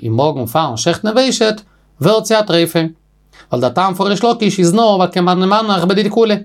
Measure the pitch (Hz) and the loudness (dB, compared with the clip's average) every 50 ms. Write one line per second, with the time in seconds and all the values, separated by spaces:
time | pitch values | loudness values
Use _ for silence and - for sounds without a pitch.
0 | - 113 110 120 143 156 147 135 120 110 - - - - 117 113 - 170 170 175 | -6 -4 0 0 0 0 0 -2 -6 -4 -2 -2 -2 -2 -4 -4 -2 -2 -2 -2
1 | - 214 220 254 262 262 233 - 226 214 214 214 - _ _ _ _ _ _ - | -2 -2 0 0 0 0 0 0 0 -2 -2 -4 -10 _ _ _ _ _ _ -2
2 | 139 180 220 220 220 220 220 214 214 - 165 170 170 165 - 165 160 160 160 _ | 0 2 2 2 2 0 0 0 0 2 0 0 0 0 0 -2 -2 -2 -6 _
3 | _ _ _ _ _ _ _ - - - 135 123 127 123 - 175 185 190 180 180 | _ _ _ _ _ _ _ -20 -12 -6 -4 -2 0 0 0 0 0 0 0 -2
4 | 196 202 208 202 233 233 240 233 220 202 202 185 180 170 175 220 233 220 202 185 | -2 -2 -2 0 0 0 0 0 0 -2 0 2 2 2 2 4 4 4 2 2
5 | 185 180 - 185 175 180 180 180 185 190 202 214 220 214 202 180 165 180 196 202 | 0 0 0 0 0 0 0 0 0 0 0 0 0 0 -2 0 0 0 0 0
6 | 214 208 214 226 226 220 208 208 - | 0 0 0 0 2 2 0 -2 -4